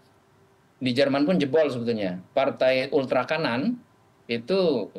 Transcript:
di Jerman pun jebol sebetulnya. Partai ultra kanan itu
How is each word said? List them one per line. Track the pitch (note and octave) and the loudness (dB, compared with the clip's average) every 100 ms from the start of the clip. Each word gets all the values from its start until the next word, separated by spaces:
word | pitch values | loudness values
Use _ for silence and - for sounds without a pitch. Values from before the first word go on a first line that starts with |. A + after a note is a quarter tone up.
| _ _ _ _ _ _ _ _ | _ _ _ _ _ _ _ _
di | B2+ | -4
Jerman | B2 C#3 C#3 | 0 2 2
pun | D3+ F3+ | 2 2
jebol | C#3 D#3 D3 | 2 2 2
sebetulnya. | B2 A#2 A2 F#2+ F2+ - | 0 -4 -2 -4 -6 -4
Partai | - C3 A#2+ C3 C3 C#3 | -2 -2 2 2 2 2
ultra | D#3 B2+ C3 | 0 2 0
kanan | B2 D#3 C3+ A#2+ F3 B3 - _ _ _ - | 0 -2 -2 -2 -2 -4 -10 _ _ _ -8
itu | A#2 A#2 F#3+ F3 C3 G2 | -6 -2 0 2 0 -2